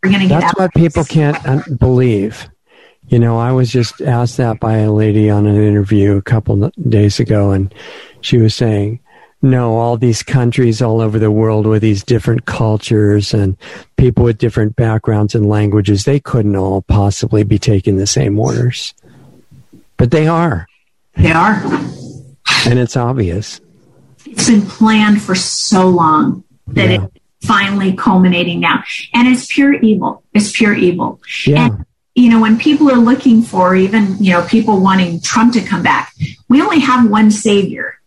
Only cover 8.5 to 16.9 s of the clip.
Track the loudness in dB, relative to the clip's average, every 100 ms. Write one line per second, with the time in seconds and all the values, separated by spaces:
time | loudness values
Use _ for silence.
8.5 | 0 -2 -2 -4 -8 _ _ _ _ 0
9.5 | 2 0 0 0 0 0 -2 -2 0 0
10.5 | 0 0 0 0 0 0 0 0 0 0
11.5 | 0 0 0 0 -2 -2 -2 0 -4 -4
12.5 | -4 -2 -2 0 0 2 0 0 -2 -2
13.5 | -4 -12 -20 -12 0 2 2 0 0 -2
14.5 | 0 -2 0 0 0 0 -2 0 0 0
15.5 | 0 0 0 0 0 0 -2 0 -2 0
16.5 | 0 -2 -4 0